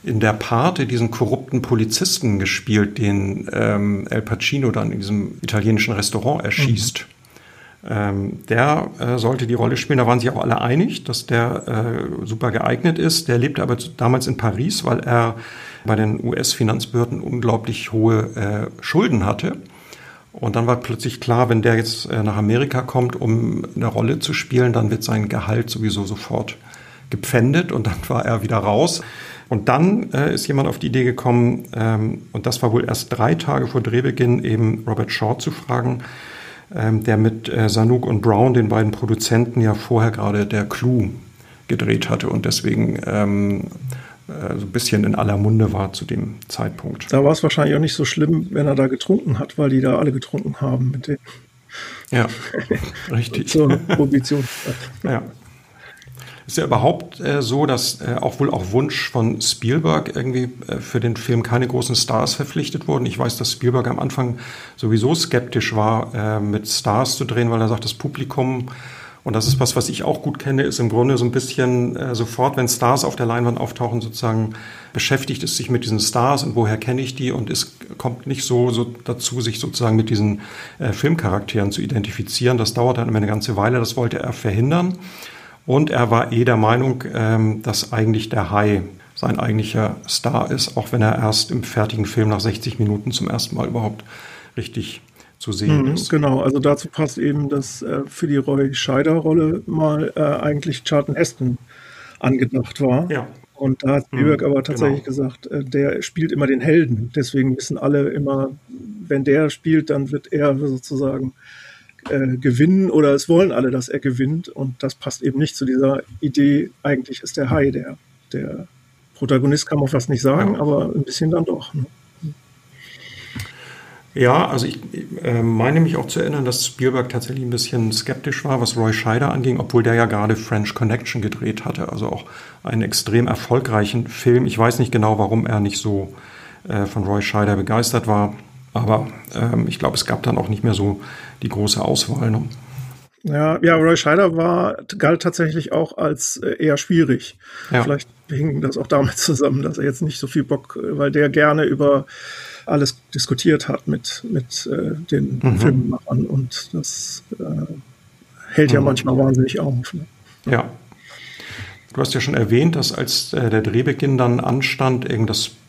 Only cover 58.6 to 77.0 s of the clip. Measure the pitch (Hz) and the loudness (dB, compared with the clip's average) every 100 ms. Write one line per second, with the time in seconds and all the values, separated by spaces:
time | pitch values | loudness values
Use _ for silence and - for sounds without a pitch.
58.6 | 92 113 139 - - 127 117 120 - - | 0 0 0 -2 -2 0 0 0 -2 -2
59.6 | 113 147 160 156 160 - 131 127 127 - | 0 2 2 0 0 -6 -2 -2 -4 -8
60.6 | - - - 120 117 110 - 117 113 120 | -8 -8 -4 -2 -2 -2 0 0 2 0
61.6 | 123 123 120 117 - 113 131 - 139 160 | 0 0 0 0 0 0 0 -2 -4 -4
62.6 | - - - 139 123 120 123 - 113 - | -4 -6 -2 -2 -2 -2 -2 -2 -4 0
63.6 | 123 123 117 123 131 135 123 123 - - | 0 2 0 -2 -2 -2 -2 -4 -10 -16
64.6 | - - 113 110 123 165 - 123 120 127 | -18 -6 2 2 4 0 0 -2 0 -2
65.6 | - 110 107 110 - 107 107 107 104 104 | 0 2 2 2 -2 -4 -2 0 0 -2
66.6 | 104 - 117 107 135 - 123 120 117 113 | -2 -2 0 2 0 -2 -2 0 2 2
67.6 | 110 113 - - 143 - 131 - 131 127 | 2 0 -4 -6 -8 -6 -6 -2 0 -2
68.6 | 127 - - - - - - 110 107 135 | -6 -12 -16 -18 -20 -12 -2 0 2 2
69.6 | - 127 - - - - 147 - 139 135 | 2 2 -2 -2 -2 -2 -4 -6 -2 2
70.6 | 139 - 117 113 123 127 120 127 123 - | 2 0 2 4 4 4 2 0 -2 0
71.6 | 127 123 123 123 135 113 113 - 131 135 | 0 2 -2 -4 -6 -4 -4 0 0 0
72.6 | 123 - 123 135 139 - 117 117 120 120 | -2 2 2 2 0 -2 -2 2 0 0
73.6 | 120 - 117 117 113 - 113 110 110 110 | -6 -4 -4 -2 -6 -4 -2 0 -2 -6
74.6 | - - - - - 135 - 131 82 - | -16 -18 -10 -4 0 0 0 -6 -4 -4
75.6 | 120 120 - 107 104 123 123 139 135 107 | -2 -2 0 0 0 2 2 2 0 0
76.6 | 107 110 120 127 | 0 0 -2 -4